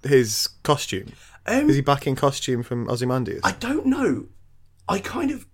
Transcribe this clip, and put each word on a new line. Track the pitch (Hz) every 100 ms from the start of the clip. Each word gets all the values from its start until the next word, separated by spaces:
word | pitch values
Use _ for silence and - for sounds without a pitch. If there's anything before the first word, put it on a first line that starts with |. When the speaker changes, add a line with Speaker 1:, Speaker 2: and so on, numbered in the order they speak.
Speaker 1:
his | 139 139 113 - - -
costume? | - 143 - 95 - - - - -
Speaker 2:
Um, | 240 294
Speaker 1:
Is | 139
he |
back | 139 139 -
in | 135
costume | 143 139 - 120
from | 117 120 117
Ozymandias? | 120 123 127 120 - -
Speaker 2:
I |
don't | 190 233 302 262
know. | 277 233 123 - - - - - _ -
I | 196
kind | - 269 285
of | 262 -